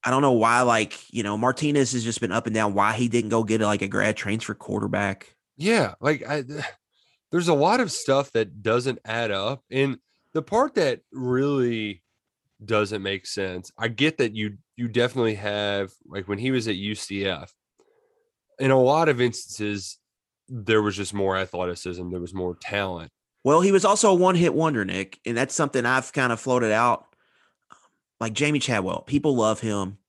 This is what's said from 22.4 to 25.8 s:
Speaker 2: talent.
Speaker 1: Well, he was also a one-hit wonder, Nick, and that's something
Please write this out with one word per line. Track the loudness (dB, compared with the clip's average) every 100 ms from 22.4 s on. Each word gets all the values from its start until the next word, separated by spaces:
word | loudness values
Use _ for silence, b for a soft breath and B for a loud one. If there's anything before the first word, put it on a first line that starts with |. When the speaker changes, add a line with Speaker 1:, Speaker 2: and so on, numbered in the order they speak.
| -6 -6
Speaker 2:
talent. | -6 -4 -2 -6 -14 _ _ _
Speaker 1:
Well, | 4 4
he | 6
was | 4 4
also | 4 4
a | 6
one-hit | 4 4 2
wonder, | 2 0 0 -2
Nick, | -4 -8 -10 -6
and | -2
that's | -2 0
something | -2 0